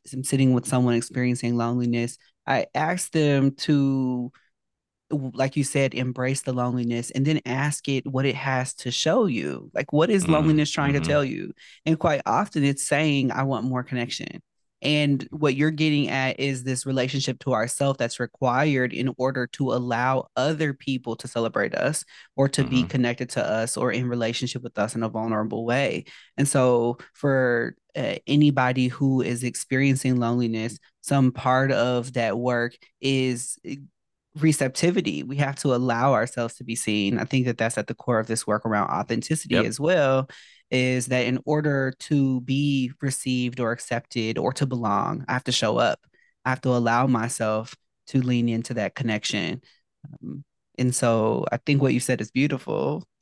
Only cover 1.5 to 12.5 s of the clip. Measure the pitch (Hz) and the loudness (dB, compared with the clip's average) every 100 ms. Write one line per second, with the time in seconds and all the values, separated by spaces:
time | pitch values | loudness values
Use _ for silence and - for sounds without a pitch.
1.5 | 120 117 123 120 117 117 - _ _ - | 0 0 0 0 0 -2 -6 _ _ -2
2.5 | 131 - - 156 180 - 160 147 139 135 | -2 0 -2 -2 -2 -2 2 4 4 2
3.5 | 139 - 143 139 135 127 127 123 - _ | 0 2 2 4 2 0 -2 -6 -10 _
4.5 | _ _ _ _ _ - 151 131 113 135 | _ _ _ _ _ -6 -6 -4 -2 0
5.5 | 151 139 139 135 - 127 123 127 139 - | 0 0 0 0 0 -4 -2 -2 -2 -2
6.5 | 127 123 123 117 117 120 135 139 156 127 | -2 0 0 -2 -2 -4 -2 0 0 -2
7.5 | 131 147 147 - 135 131 131 135 131 139 | -2 -2 -2 -2 -4 -2 0 0 0 -2
8.5 | 131 131 - 127 - 156 214 202 113 73 | -2 -2 -6 -6 -2 2 2 2 0 -4
9.5 | 64 50 - - 147 170 196 175 156 156 | -6 -6 -6 0 2 2 2 4 4 4
10.5 | 151 147 - 139 143 156 147 139 73 - | 4 2 0 2 2 2 0 0 -4 -8
11.5 | - - - 160 160 170 143 - 123 208 | -14 -20 -6 0 2 2 0 0 0 0